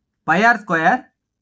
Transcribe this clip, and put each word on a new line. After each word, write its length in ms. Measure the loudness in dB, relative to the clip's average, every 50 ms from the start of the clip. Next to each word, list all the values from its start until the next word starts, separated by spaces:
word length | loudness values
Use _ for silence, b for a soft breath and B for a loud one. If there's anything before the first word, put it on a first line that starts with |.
| _ _ _ _ _
பை 200 | -4 0 2 2
ஆர் 200 | 2 0 0 -4
ஸ்கொயர். 500 | -6 -4 -2 0 0 0 -2 -4 _ _ _ _ _ _ _